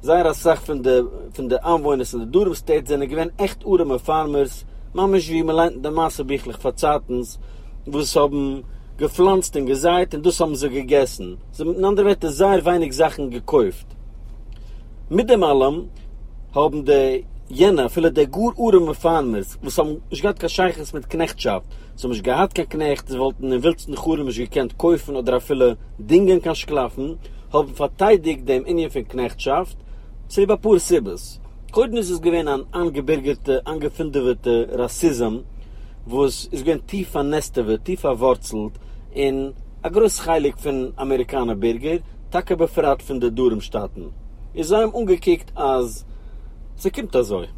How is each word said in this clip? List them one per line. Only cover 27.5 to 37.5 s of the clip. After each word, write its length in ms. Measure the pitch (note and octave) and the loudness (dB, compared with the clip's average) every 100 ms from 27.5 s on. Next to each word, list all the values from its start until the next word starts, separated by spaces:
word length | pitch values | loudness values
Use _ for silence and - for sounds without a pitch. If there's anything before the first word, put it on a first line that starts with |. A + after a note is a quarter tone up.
האבן 200 | D3 C#3 | 0 0
פארטיידיגט 720 | B2 C#3+ - G3 G#3 D#3+ C#3+ | -2 -4 2 6 6 4 -4
דעם 180 | B2+ C3 C3+ | 0 0 0
ענין 220 | E3+ D#3+ | -2 -2
פון 140 | C#3 | -4
קנעכטשאפט, 720 | A2+ B2+ B2 - - C#3+ F#3 - - - - - - | -8 -6 -6 -4 -2 0 -2 -10 -16 -16 -16 -16 -4
צו 120 | - | 2
ליבער 160 | G3 G#3 | 4 4
פאר 220 | G#3+ F#3+ | 6 4
סיבות. 600 | - E3+ G#2 F2 - - - - - | 6 2 2 -8 -12 -16 -18 -16 -4
קודם 260 | - B3 A#3 | 2 2 2
איז 160 | F#3 | -2
עס 80 | F3 | 0
געווען 280 | E3 E3+ D3+ | 2 2 0
אן 120 | C3+ B2 | -2 -2
אנגעבירגערטע, 800 | F3 E3+ C#3+ C3+ D#3 C3+ C#3 - C3+ C#3+ | -2 -2 -2 0 0 0 -4 0 -2 -2
אנגעפינדערטע 840 | D#3 C#3+ - D3+ C#3+ B2+ A#2+ B2 A#2 A#2 | -6 -6 -4 -2 0 0 0 2 2 0
ראסיזם, 680 | A#2+ A#2+ - E3+ B2+ A#2+ A2+ - - - - - - A#2 | -2 -4 2 0 2 -2 -2 -8 -16 -16 -16 -16 -16 -6
וואו 180 | B2 | 0
עס 240 | C#3 - - | 0 0 -8
איז 100 | D3 | -4
געווען 160 | C3+ D#3 | 0 -2
טיף 320 | - G3 F3+ | -2 -8 -4
פארנסטערט, 680 | D#3 C#3+ D3+ - | -4 -2 -2 -2